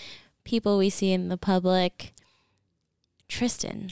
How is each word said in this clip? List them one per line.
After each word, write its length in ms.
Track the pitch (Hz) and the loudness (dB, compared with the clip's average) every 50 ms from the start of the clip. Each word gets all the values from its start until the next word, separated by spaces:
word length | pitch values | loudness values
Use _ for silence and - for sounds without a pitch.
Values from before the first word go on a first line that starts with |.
| - - - - - _ _ _ - | -16 -20 -20 -20 -20 _ _ _ -6
people 360 | - 240 226 - 208 202 196 | -2 -2 0 2 2 4 4
we 100 | 190 202 | 4 2
see 220 | 196 - 196 190 | 2 2 2 2
in 180 | 190 185 180 175 | 2 0 0 -2
the 80 | 185 | -4
public. 760 | 180 - 202 190 185 180 185 185 185 180 180 - - - - _ - _ _ _ _ _ _ _ _ _ _ _ _ _ _ _ _ _ _ _ _ _ | -2 0 2 2 4 4 4 2 2 2 0 -2 -6 -18 -18 _ -20 _ _ _ _ _ _ _ _ _ _ _ _ _ _ _ _ _ _ _ _ _
Tristan. 640 | - - - 240 240 - - - - - - 196 185 | -10 -4 -2 -2 -2 -2 -4 -6 -8 -8 -10 -12 -14